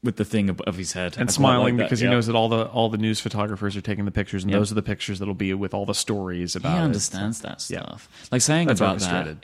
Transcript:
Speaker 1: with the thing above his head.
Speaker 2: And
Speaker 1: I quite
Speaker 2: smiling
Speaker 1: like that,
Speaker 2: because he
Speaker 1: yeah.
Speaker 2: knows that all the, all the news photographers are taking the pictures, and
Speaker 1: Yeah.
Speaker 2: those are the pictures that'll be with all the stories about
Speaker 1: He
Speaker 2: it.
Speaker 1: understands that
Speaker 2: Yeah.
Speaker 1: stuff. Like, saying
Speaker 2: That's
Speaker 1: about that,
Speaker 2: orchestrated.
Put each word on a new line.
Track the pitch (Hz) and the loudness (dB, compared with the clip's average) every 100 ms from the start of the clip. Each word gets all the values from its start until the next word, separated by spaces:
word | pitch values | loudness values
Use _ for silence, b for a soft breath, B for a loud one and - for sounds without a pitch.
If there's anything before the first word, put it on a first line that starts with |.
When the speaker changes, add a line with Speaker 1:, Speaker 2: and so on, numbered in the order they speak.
Speaker 1:
with | 120 98 | -2 -2
the | 104 | 0
thing | 110 98 | 2 0
above | 85 - 90 | 0 -4 -4
his | 92 | -6
head. | 90 90 | -4 -4
Speaker 2:
And | - | -2
Speaker 1:
I | |
quite | 123 | -2
Speaker 2:
smiling | - 135 123 | 4 6 6
Speaker 1:
like | 123 120 | 4 2
that, | |
Speaker 2:
because | 123 120 | 2 2
he | |
Speaker 1:
yeah. | 120 | 4
Speaker 2:
knows | 120 113 | 4 4
that | 117 | 4
all | 113 | 4
the, | 113 113 | 2 0
all | 120 113 | 0 0
the | 110 | 2
news | 110 107 | 0 0
photographers | 113 104 104 98 101 | -2 -2 -2 -2 -4
are | 98 | -4
taking | 95 101 | -4 -2
the | 101 | -2
pictures, | 101 98 98 | -2 -2 -2
and | 95 | 0
Speaker 1:
Yeah. | 98 | 2
Speaker 2:
those | 104 | 2
are | |
the | 107 | 0
pictures | 104 104 - 95 | -2 -4 -4 -6
that'll | 101 | -4
be | 95 98 | -2 0
with | 95 98 | 0 -2
all | 101 101 | -2 -2
the | |
stories | 104 - 104 92 87 87 | -2 -2 -2 -2 -4 -4
about | 90 - | -2 0
Speaker 1:
He | 175 | 2
Speaker 2:
it. | |
Speaker 1:
understands | 160 104 - 95 104 113 | 2 0 -2 -4 -6 -6
that | - - - | -10 -10 -8
Speaker 2:
Yeah. | - - | -8 -10
Speaker 1:
stuff. | - - B B | -14 -18 B B
Like, | 127 | 0
saying | 117 156 165 | 2 4 4
Speaker 2:
That's | 107 | 4
Speaker 1:
about | 98 95 | 2 2
that, | 92 | 0
Speaker 2:
orchestrated. | 87 80 78 | 0 -2 -8